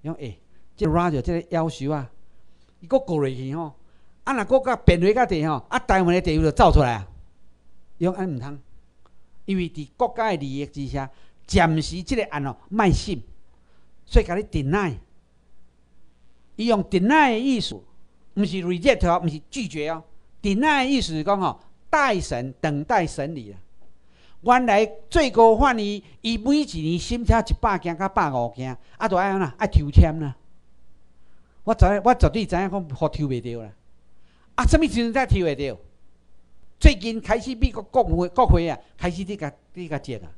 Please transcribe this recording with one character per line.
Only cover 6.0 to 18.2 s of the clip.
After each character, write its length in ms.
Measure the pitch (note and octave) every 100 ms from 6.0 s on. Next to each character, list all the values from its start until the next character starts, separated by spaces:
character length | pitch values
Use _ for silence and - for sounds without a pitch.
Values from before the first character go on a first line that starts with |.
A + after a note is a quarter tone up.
湾 140 | F3+ F3+
的 40 |
地 180 | F3 D#3
位 60 |
就 80 | D#3+
走 200 | - G3
出 80 | -
来 140 | B2+
啊。” 140 | A2+ F#2+ - - - - - - - - -
伊 60 | E3+
讲 80 | F#3
：“安 200 | F#3 C3+
毋 40 |
通， 180 | C#3 C#3+ - - _ _ - - - - -
因 120 | F#3+
为 120 | E3+
伫 180 | D#3 C#3+ _
国 160 | A#3+ -
家 140 | A3
的 60 | F3
利 200 | C#3 C3+
益 80 | C#3+
之 220 | C#3+ C3+
下， 220 | C#3 C3+ - - - -
暂 340 | G3 E3 D#3
时 200 | D3 E3+
这 140 | F3+ B3
个 100 | G3+
案 200 | D3 C#3
哦， 100 | A#2 -
莫 200 | G#3 G3+
审， 300 | - - D3+ - - - - _ - - - -
所 140 | -
以 40 | F#3
甲 80 | F3
你 80 |
deny。” 520 | G#3+ D#3+ C3+ F#3+ F#3+ G2+ - - _ _ _ - - _ _ - - _ - - - -
伊 100 | A3+
用 140 | G#3+ -
deny 460 | F#3+ G3 D#4 C#4
的 60 | A3
意 200 | C4 B3
思， 160 | - G#2 - - - _